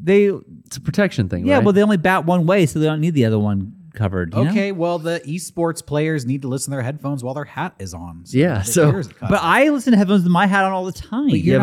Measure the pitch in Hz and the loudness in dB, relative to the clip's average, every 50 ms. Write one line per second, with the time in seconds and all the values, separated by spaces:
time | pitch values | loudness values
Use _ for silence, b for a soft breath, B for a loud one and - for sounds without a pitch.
0 | - 165 196 202 202 202 190 139 - - - - - _ - - - - - - | 0 2 4 4 4 4 2 -2 -8 -16 -20 -20 -20 _ -16 -10 -8 -4 0 0
1 | 208 185 - - 104 90 - 90 90 254 285 269 202 208 196 196 208 214 214 180 | 0 0 0 -2 -2 -2 -2 -2 0 2 2 4 4 4 4 4 4 2 2 2
2 | 151 185 185 185 151 165 180 180 165 160 190 208 175 - - 160 156 156 156 156 | 2 2 0 2 2 2 2 2 2 2 4 4 2 2 0 0 0 0 0 0
3 | 151 170 165 143 120 110 110 107 104 104 101 98 95 101 - - - - - - | -2 0 2 2 2 2 2 2 0 0 -2 -2 -4 -6 -12 -18 -20 -18 -8 -4
4 | 110 98 98 92 90 82 85 110 120 156 202 214 196 202 196 170 165 170 175 170 | -4 -2 -2 -2 -4 -2 -2 -2 0 0 0 0 -2 -2 -4 -4 -4 -4 -4 -4
5 | 156 165 170 165 - 143 151 180 170 - - 175 170 165 160 165 - - 143 147 | -4 -6 -6 -6 -8 -8 -10 -10 -10 -10 -6 -4 -4 -2 -4 -6 -8 -6 -4 -2
6 | 151 160 160 151 123 120 131 143 135 131 127 139 - - 139 135 120 120 151 147 | -2 0 -2 -2 -2 -4 -4 -4 -4 -6 -6 -6 -6 -6 -6 -6 -6 -6 -6 -6
7 | - 139 147 139 120 123 135 151 139 - - - 156 185 - - 98 90 85 85 | -6 -6 -6 -6 -6 -8 -8 -8 -10 -10 -8 -8 -8 -8 -10 -12 -14 -14 -12 -14
8 | 85 87 82 85 87 - - 127 151 180 143 107 95 - - 170 160 151 123 98 | -14 -14 -16 -16 -14 -4 0 2 2 2 2 0 -2 0 2 4 4 4 4 2
9 | 131 - - - - 101 196 196 165 165 180 233 269 311 294 277 226 269 240 196 | -2 -8 -10 -8 -2 0 0 0 2 2 4 4 4 4 2 0 2 2 4 4
10 | 208 180 202 202 170 175 175 170 202 196 196 196 190 190 190 185 185 185 175 - | 4 4 2 2 2 2 2 2 2 2 2 2 0 0 -2 -4 -6 -6 -10 -12
11 | - - - 240 294 285 - 104 85 87 131 131 | -12 -8 -6 -2 0 0 0 2 2 2 2 4